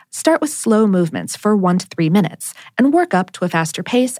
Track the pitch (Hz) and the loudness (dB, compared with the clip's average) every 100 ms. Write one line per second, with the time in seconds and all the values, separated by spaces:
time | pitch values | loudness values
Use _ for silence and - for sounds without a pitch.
0 | _ - - 320 302 - 226 214 220 185 | _ -4 0 2 0 -4 0 2 4 2
1 | 165 90 - - 208 214 180 180 - - | 0 -4 -10 -4 0 2 2 0 -2 -2
2 | 160 196 170 - - - - - 269 330 | 2 2 0 -4 -16 -16 -10 -2 2 2
3 | 349 277 185 - 180 165 160 - 175 247 | 2 0 -2 -4 -4 -2 -4 -6 -2 0
4 | 254 - | 0 -2